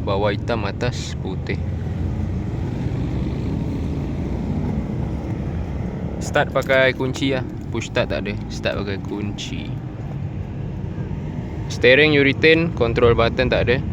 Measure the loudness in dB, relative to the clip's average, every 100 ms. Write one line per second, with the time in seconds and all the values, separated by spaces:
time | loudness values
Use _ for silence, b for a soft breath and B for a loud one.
0 | 0 2 2 0 0 -2 -2 -2 -2 -2
1 | -6 -4 -4 -4 -4 -2 -2 -4 -4 -2
2 | -2 -2 -2 -2 -4 -4 -4 -2 -2 -2
3 | -2 -2 -2 -2 -2 -2 -2 -2 -2 -4
4 | -4 -4 -2 -2 -2 -2 0 -2 -2 -2
5 | -2 -4 -4 -4 -2 -4 -4 -4 -4 -4
6 | -4 -4 -2 0 2 0 2 4 4 4
7 | -2 0 0 0 -4 -8 -6 -4 -2 0
8 | 0 0 -2 -4 -6 -4 -2 -2 -4 -4
9 | -4 -4 -4 -4 -6 -6 -6 -6 -6 -8
10 | -8 -6 -6 -6 -6 -6 -6 -6 -6 -6
11 | -4 -4 -4 -6 -6 -6 -6 2 6 8
12 | 8 6 4 6 6 6 4 2 2 6
13 | 6 6 4 4 2 4 4 2 0